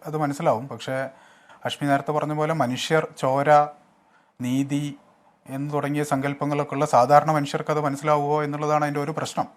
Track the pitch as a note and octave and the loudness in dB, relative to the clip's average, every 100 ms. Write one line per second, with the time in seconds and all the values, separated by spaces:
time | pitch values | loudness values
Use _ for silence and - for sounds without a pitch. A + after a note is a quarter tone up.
0 | D#3 D3+ C#3+ C#3 E3 - C3+ A#2 C#3 C3 | -8 -2 -2 0 0 0 -2 -10 -6 -6
1 | C3 - - _ - - C3 - C#3+ C#3 | -6 -12 -20 _ -20 -12 -10 -4 2 2
2 | D3 D3+ D3+ D3+ D3+ D#3+ B2 B2 - D#3 | 2 -2 -2 -2 -2 0 -2 -2 0 0
3 | D#3+ - C3+ C#3 D3+ D3 D3 - _ _ | 0 -2 0 2 6 6 6 -2 _ _
4 | _ _ _ - B2 C3 C#3 C#3+ D3 - | _ _ _ -8 -2 -2 0 -2 -4 -10
5 | _ _ _ _ - C3+ D3 D3 C#3+ D3 | _ _ _ _ -12 -8 -4 -2 -2 -2
6 | D3 C3+ C#3 C#3 D3 D3 C#3+ C#3 D3 A#2+ | -2 -2 -2 -4 -2 -2 -2 -2 2 4
7 | B2+ D3 D#3 D3+ C#3+ D3+ D#3 D3+ D3+ C#3 | 6 6 6 0 -2 -4 -2 -2 -2 -2
8 | D3+ D3+ C#3+ D3+ D3 D3 D3+ D3+ D3 D3 | 0 2 2 -2 -2 -4 -2 0 0 -4
9 | C#3+ D3+ C3 E3 - | -4 -6 -6 -6 -8